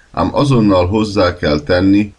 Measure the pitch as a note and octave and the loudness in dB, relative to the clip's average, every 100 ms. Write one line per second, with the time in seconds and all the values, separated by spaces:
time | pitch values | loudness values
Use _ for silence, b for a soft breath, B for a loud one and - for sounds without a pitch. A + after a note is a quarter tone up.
0 | b - - - C#3 B2 G#2 F#2 F2+ G#2+ | b -6 -4 -2 0 2 2 2 2 0
1 | G#2+ G2+ F2+ E2+ D#2+ D2+ - F2+ G2 G2+ | -2 0 -2 -2 -4 -4 -2 0 2 2
2 | G#2 | 0